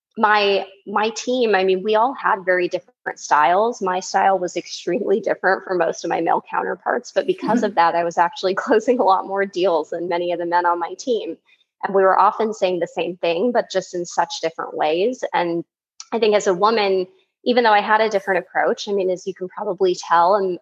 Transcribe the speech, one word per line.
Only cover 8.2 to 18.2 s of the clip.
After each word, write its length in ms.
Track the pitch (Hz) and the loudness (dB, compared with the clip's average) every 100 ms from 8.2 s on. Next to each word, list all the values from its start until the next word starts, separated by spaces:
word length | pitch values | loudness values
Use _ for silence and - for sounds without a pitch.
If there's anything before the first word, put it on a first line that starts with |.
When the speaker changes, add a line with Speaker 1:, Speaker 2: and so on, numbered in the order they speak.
| 170 - 190 | 0 0 -4
Speaker 1:
<laughs> 100 | 190 - | -2 2
closing 340 | 233 240 247 | 2 2 2
a 20 | |
lot 240 | 190 190 - | 4 2 0
more 180 | 196 | -4
deals 460 | 196 - 190 160 156 | -2 0 2 2 -2
than 180 | 170 180 | -6 -2
many 220 | 175 175 | -2 -2
of 80 | 170 | -4
the 80 | 175 | 0
men 200 | 175 175 | 0 2
on 120 | 175 | 0
my 160 | 170 | -4
team. 420 | 185 269 214 160 156 _ _ _ - | -6 -4 -2 -4 -12 _ _ _ -8
And 140 | 202 196 | -2 2
we 80 | |
were 120 | 190 - | 4 6
often 380 | 196 214 220 | 4 2 -2
saying 240 | 208 185 180 | -2 -2 -2
the 80 | 180 | -4
same 300 | 185 175 180 | -4 -6 -4
thing, 340 | 170 170 247 | -2 0 0
but 220 | 226 196 | 0 -2
just 200 | 190 185 | -4 -4
in 120 | 180 175 | -8 -6
such 340 | - 170 - | -2 -4 -4
different 360 | 165 165 - 156 | -6 -6 -8 -2
ways. 480 | 151 170 226 254 - | 0 0 0 -2 -4
And 300 | 175 175 170 - _ _ - - | -2 -2 -2 -6 _ _ -20 -8
I 80 | 226 | 0
think 160 | 220 208 | 2 2
as 100 | 202 | 2
a 80 | |
woman, 540 | 180 208 226 202 190 185 _ _ _ | 2 2 2 2 0 -2 _ _ _
even 200 | 247 240 | 0 4
though 80 | 233 | 4
I 80 | 208 | 4
had 200 | 202 214 | 4 2
a 80 | 220 | 2
different 380 | 202 | 0